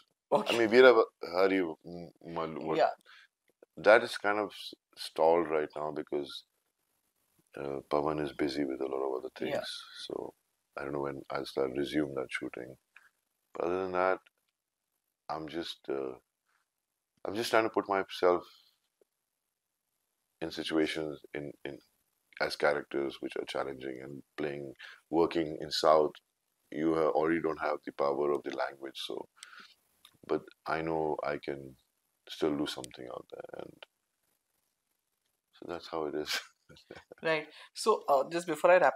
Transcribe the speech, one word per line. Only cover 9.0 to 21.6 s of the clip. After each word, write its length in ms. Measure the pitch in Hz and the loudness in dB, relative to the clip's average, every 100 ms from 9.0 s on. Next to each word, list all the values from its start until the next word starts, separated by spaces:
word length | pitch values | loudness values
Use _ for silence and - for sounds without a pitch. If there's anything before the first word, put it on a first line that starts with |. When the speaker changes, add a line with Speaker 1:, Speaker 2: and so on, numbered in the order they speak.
| 67 | -2
Speaker 2:
of 140 | 64 | -4
other 100 | 65 - | -8 -8
Speaker 1:
Yeah. 140 | - - | -4 -4
Speaker 2:
things, 260 | - - - - - | -6 -10 -14 -14 -10
so 280 | - 60 - _ _ _ - | -8 -10 -14 _ _ _ -10
I 60 | |
don't 100 | 69 | -6
know 80 | 71 | -4
when 200 | 69 69 - | -4 -6 -8
I'll 160 | 71 65 | -8 -4
start 260 | - 67 64 | -2 -2 -2
resume 380 | 69 71 71 67 | -2 0 -2 -4
that 120 | 64 | -6
shooting. 440 | - 64 - 64 65 _ - - _ _ _ _ | -6 -8 -10 -12 -16 _ -20 -20 _ _ _ _
But 120 | - 85 | -6 -2
other 180 | 90 | -2
than 80 | 95 | -2
that, 260 | 90 92 90 - _ _ _ _ _ _ _ _ _ - | 0 2 0 -6 _ _ _ _ _ _ _ _ _ -10
I'm 180 | 78 78 | -8 -8
just, 320 | 80 82 - - | -8 -8 -10 -8
uh, 240 | 67 65 64 _ _ _ _ _ _ _ _ _ _ 95 | -6 -6 -10 _ _ _ _ _ _ _ _ _ _ -6
I'm 100 | 101 | -4
just 140 | 117 | 2
trying 140 | 113 | 2
to 60 | 113 | 4
put 200 | 101 98 | 0 0
myself 540 | 98 92 - 92 87 - - _ _ _ _ _ _ _ _ _ _ _ _ _ _ _ _ _ _ | 0 -2 2 4 4 0 -18 _ _ _ _ _ _ _ _ _ _ _ _ _ _ _ _ _ _
in 100 | 82 | -8
situations 680 | 80 76 80 78 80 78 71 - | -6 -2 2 2 0 -6 -8 -12
in, 180 | 76 73 - | -10 -10 -12